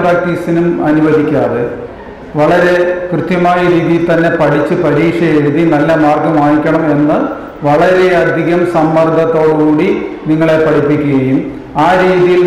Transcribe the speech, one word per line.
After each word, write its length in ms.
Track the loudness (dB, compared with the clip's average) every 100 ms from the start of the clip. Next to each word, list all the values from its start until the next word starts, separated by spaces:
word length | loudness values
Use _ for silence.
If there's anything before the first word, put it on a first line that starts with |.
പ്രാക്ടീസിനും 840 | 0 0 -2 -4 -2 -2 0 -2 0
അനുവദിക്കാതെ 760 | 0 2 0 0 -2 -2 -4 -6 -8 -14 -16 -18 -18 -10 -2
വളരെ 380 | 0 2 2 2 0 -2 -4
കൃത്യമായ 500 | -4 -2 -2 0 0 2
രീതിയിൽ 280 | 0 2 0 0
തന്നെ 220 | 0 0 0
പഠിച്ച് 340 | 0 0 -2 -2
പരീക്ഷ 380 | 0 0 0 0 0 2
എഴുതി 260 | 0 0 0
നല്ല 160 | 0 0
മാർക്ക് 360 | 0 2 0 0 0
വാങ്ങിക്കണം 420 | 2 0 0 -2 0
എന്ന് 240 | 0 0 0 -2 -8 -14 -6 0
വളരെയധികം 1040 | 2 2 2 2 2 0 -2 0 0 0
സമ്മർദ്ദത്തോടുകൂടി 1120 | 0 0 2 2 0 0 2 2 2 2 2 0 -2 -4 -8 -2
നിങ്ങളെ 260 | 0 2 2 2
പഠിപ്പിക്കുകയും 720 | 2 2 0 0 0 2 0 -2 -10 -10 -2
ആ 20 | 2 2
രീതിയിൽ 380 | 2 2 4 4